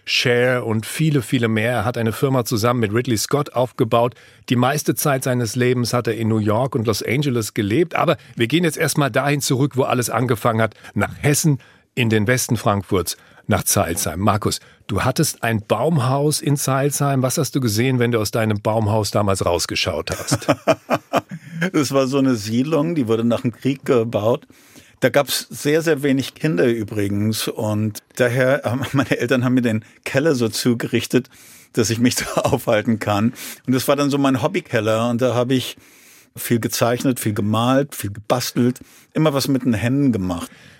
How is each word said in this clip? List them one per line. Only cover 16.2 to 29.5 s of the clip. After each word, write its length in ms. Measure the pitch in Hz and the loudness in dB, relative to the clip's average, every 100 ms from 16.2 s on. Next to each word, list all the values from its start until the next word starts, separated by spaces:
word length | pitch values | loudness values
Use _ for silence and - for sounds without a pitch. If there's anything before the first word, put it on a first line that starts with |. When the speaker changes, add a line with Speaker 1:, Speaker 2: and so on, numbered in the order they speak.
| 151 143 | 0 -2
Speaker 1:
in 160 | 143 143 | -2 -2
Zeilsheim. 680 | - 135 143 - 143 135 | 0 0 0 0 0 0
Was 160 | 127 170 | 0 -2
hast 160 | 135 | -2
du 60 | 143 | -2
gesehen, 400 | 123 104 131 127 | -2 0 0 2
wenn 140 | 120 | 2
du 60 | 117 | 0
aus 120 | 104 | 0
deinem 300 | 120 110 101 | -2 0 0
Baumhaus 500 | 110 113 104 110 104 | 0 0 2 0 0
damals 340 | 110 104 95 95 | 0 0 0 0
rausgeschaut 680 | 85 - - 95 78 - | 0 -2 -4 -2 -4 -6
hast? 360 | 92 - 135 - | -6 -4 -2 0
Speaker 2:
<laughs> 40 | 131 - - - 233 - - - 175 - 165 180 | 0 0 -2 -2 -4 -2 -4 -4 -10 -14 -6 -2
Das 180 | 165 135 | 0 0
war 160 | 139 131 | 0 2
so 100 | 139 | 2
eine 160 | 135 | 2
Siedlung, 600 | 120 101 117 147 156 160 165 | 0 0 -2 0 0 0 0
die 120 | 110 | 0
wurde 160 | 113 | 2
nach 180 | 117 110 | 2 0
dem 100 | 123 | -2
Krieg 340 | - 131 143 - | -2 -4 -2 2
gebaut. 640 | 127 117 113 107 147 - - - - - _ | 2 2 0 2 0 -4 -20 -20 -20 -20 _
Da 80 | 131 | 2
gab's 380 | 143 135 - - | 2 0 -4 -8
sehr, 320 | - 147 156 | -6 0 0
sehr 220 | 160 143 | 2 0
wenig 320 | 139 135 123 - | 2 0 -2 -4
Kinder 320 | 156 175 127 | -2 2 2
übrigens. 800 | 117 101 107 101 101 110 107 - | 0 -2 -2 -2 0 0 -2 -4
Und 560 | - 107 107 107 - - - | -4 -2 0 -2 -4 -10 0
daher, 500 | 123 123 127 143 107 | 0 2 2 2 0
äh, 120 | 127 131 | -4 -2
<laughs> 60 | |
meine 240 | 135 - - | -2 0 -2
Eltern 260 | 123 131 | 0 0
haben 120 | 127 | 2